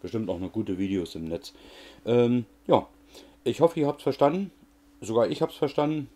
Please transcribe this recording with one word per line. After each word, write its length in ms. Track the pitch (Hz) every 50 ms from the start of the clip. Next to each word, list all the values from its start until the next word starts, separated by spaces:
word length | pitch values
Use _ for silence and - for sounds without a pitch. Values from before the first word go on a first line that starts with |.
bestimmt 260 | - 90 107 113 110 90
auch 120 | 95 85
noch 100 | 92 87
gute 260 | - 107 101 95 95
Videos 380 | 87 98 95 98 95 85 80 -
im 120 | 80 82
Netz. 280 | 80 82 85 - - _ - - - - - - - - - _
Ähm, 400 | - 120 120 120 120 123 123 113 - _ _ _
ja, 220 | - 160 104 - - _ _ _ _ - - - - _ _ _
ich 160 | 123 - -
hoffe, 180 | 156 165 - 165
ihr 80 | 147
habt's 160 | 143 143 -
verstanden. 480 | - 147 131 - 143 147 160 190 202 175 - _ - _ _ _ _ _ _ _
Sogar 280 | - 98 110 117 113 101
ich 140 | 123 -
hab's 120 | 160 160 -
verstanden. 540 | - 156 135 - - 147 151 156 151 135 - _